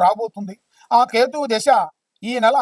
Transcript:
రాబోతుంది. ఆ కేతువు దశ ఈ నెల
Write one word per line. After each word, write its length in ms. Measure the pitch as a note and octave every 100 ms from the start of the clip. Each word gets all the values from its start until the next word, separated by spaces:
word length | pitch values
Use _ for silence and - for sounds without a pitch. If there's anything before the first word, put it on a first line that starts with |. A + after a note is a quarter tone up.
| F3+
రాబోతుంది. 500 | G#3+ A3+ - G3+ G3 _ _ _
ఆ 100 | A#3 B3
కేతువు 320 | A3+ B3 D4 C#4
దశ 140 | A3 C#4 A#3 E3 - _ _
ఈ 100 | G#3 B3 A3
నెల 100 | C#4